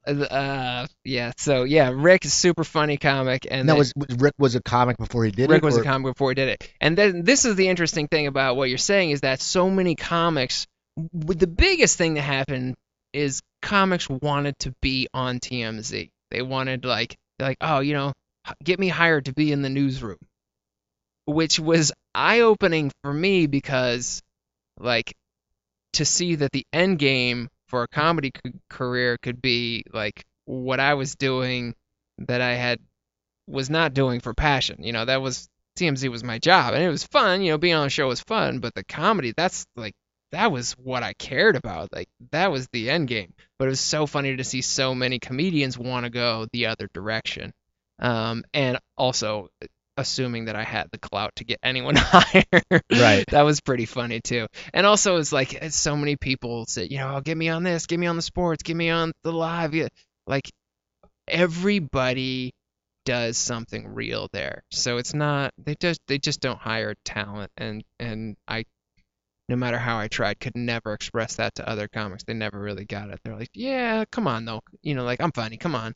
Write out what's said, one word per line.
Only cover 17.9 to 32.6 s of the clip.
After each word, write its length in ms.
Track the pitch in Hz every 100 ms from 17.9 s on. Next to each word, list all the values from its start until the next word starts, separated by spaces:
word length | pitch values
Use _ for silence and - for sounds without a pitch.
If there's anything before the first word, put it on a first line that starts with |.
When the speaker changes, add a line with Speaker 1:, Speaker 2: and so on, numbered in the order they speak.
Speaker 1:
know, 180 | 147 139 - _ _
h-, 100 | - -
get 200 | 170 180
me 80 | 190
hired 380 | 160 170 151 139
to 60 |
be 200 | 131 151
in 80 | 143
the 80 | 135
newsroom," 500 | 139 139 131 117 90 - _ _ _ _ _ _ _ _ _ -
which 340 | 151 160 -
was 320 | 156 165 151 - _
eye-opening 800 | - 151 226 233 208 190 160 143 -
for 100 | 143
me 340 | 147 185 190 151
because, 760 | 139 - 131 127 123 127 - _ _ _ _ _ -
like, 380 | 120 117 - - _ _ _ _ _ _ _
to 100 | -
see 320 | 147 - 175
that 160 | 160 139
the 140 | 135 -
end 260 | 156 190 175
game 480 | 143 131 123 120 117 _ _
for 140 | 127
a 60 | 120
comedy 440 | - 156 165 139 -
c-, 80 | 131 - _
career 480 | - 127 123 123 120
could 180 | 123 123
be, 420 | 131 120 120 117 -
like, 320 | 110 104 - - _
what 340 | - 131 127 131
I 140 | 139
was 220 | 147 131
doing 580 | - 135 131 127 127 120 - _ _ _ -
that 200 | - 123
I 140 | 123
had, 240 | 123